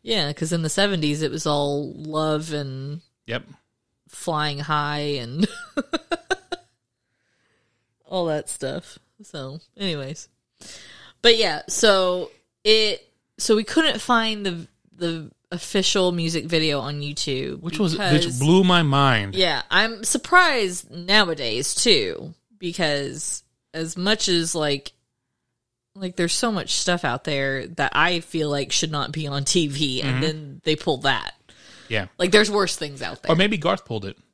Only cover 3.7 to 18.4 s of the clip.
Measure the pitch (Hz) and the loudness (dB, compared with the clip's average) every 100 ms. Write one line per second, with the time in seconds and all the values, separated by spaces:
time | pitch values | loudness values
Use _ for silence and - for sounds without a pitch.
3.7 | _ _ _ _ - - 156 151 143 147 | _ _ _ _ -10 -4 -2 -2 -4 -2
4.7 | 151 147 147 147 139 117 143 214 - 1077 | -2 0 -2 -2 -4 -6 0 0 -2 -8
5.7 | - - 320 - 330 _ 381 _ 359 _ | -8 -6 -8 -6 -10 _ -6 _ -14 _
6.7 | _ _ _ _ _ _ _ _ _ _ | _ _ _ _ _ _ _ _ _ _
7.7 | _ _ _ _ 185 170 151 - - 135 | _ _ _ _ -4 -2 -2 -4 -8 -6
8.7 | 143 - - _ _ 208 156 135 156 _ | -8 -10 -20 _ _ -16 -14 -12 -14 _
9.7 | - 196 151 135 151 - _ _ _ - | -8 -4 -4 -6 -12 -16 _ _ _ -20
10.7 | - - - - _ 233 226 202 151 - | -20 -20 -20 -20 _ 4 4 2 -2 -4
11.7 | - 220 196 185 180 170 - _ _ 208 | 2 4 6 4 0 -6 -14 _ _ 4
12.7 | 220 214 185 _ _ _ - - 220 220 | 4 4 -2 _ _ _ -8 2 2 4
13.7 | 320 320 233 - 233 226 214 196 170 170 | 2 2 0 2 2 2 -4 -4 -6 -10
14.7 | _ _ - 170 165 151 _ _ 180 - | _ _ -6 -4 -4 -10 _ _ -10 -2
15.7 | 202 190 202 180 175 165 165 160 165 156 | 0 2 2 2 2 0 -2 0 0 2
16.7 | 143 127 147 143 151 - 131 135 143 165 | 0 -4 -6 -8 -6 -4 -4 -4 -8 -8
17.7 | - 185 170 190 151 - 127 | 0 0 2 2 2 2 0